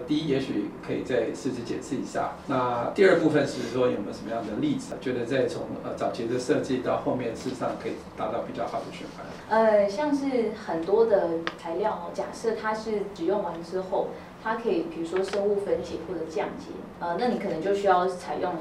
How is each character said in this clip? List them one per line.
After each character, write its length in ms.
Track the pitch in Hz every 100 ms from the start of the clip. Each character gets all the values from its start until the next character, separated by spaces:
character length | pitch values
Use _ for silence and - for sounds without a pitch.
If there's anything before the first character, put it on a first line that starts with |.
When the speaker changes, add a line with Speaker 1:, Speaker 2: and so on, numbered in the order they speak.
| 120
Speaker 1:
第 120 | 151
一 80 | 156
也 120 | 135
许 300 | - 104 - - -
可 80 |
以 80 | -
再 320 | - 120 -
试 180 | - 135
着 100 | 117 -
解 160 | -
释 140 | - 123
一 100 | -
下。 280 | - - - -
那 440 | 131 127 120 120
第 120 | - 190
二 140 | 170
部 80 | 156
分 180 | 147 131
是 180 | 127
说 240 | 117 127 123
有 120 | 110
没 80 | 101
有 60 |
什 100 | -
么 80 | 107
样 140 | 113 107
的 80 | 110
例 140 | 147 -
子， 200 | - -
觉 100 | 127
得 140 | 123 113
在 200 | 135 120
从， 180 | - - -
呃， 120 | - -
早 160 | -
期 140 | - 117
的 120 | 127
设 220 | - 131
计 160 | - 123
到 240 | - -
后 140 | - 123
面 200 | 117 107
事 140 | 127
实 60 | -
上 160 | - -
可 80 | -
以 40 | - - -
达 160 | -
到 120 | - -
比 60 |
较 120 | - -
好 120 | -
的 60 | 90
循 140 | - - -
环？ 80 | - - -
Speaker 2:
呃， 400 | 220 220 208 202
像 260 | 294 302 277
是 360 | 277 254 208 - -
很 200 | 165 175
多 200 | 220 226
的 220 | 190 170 165 165 -
材 180 | 170 170
料， 340 | 196 180 170
假 120 | - -
设 240 | - 226 208
它 180 | 220
是 280 | 220 226 208 190 -
使 100 | 165
用 180 | 208
完 180 | 185 170
之 180 | 170 185
后， 280 | 190 190 - - - -
它 120 | 226 233
可 140 | 226
以 160 | 170 -
比 80 | 160
如 60 | 165
说 160 | 185
生 200 | 190 208
物 120 | 202 202
分 260 | - -
解 120 | - - -
或 60 |
者 80 | 165 160
降 180 | - 151 -
解， 80 | - - - -
呃， 180 | 226 226
那 80 | 240
你 100 | 190
可 100 | 196
能 100 | 160
就 140 | 185
需 140 | 202 196
要 200 | 180 185
采 280 | 180 - 151
用 180 | 180 165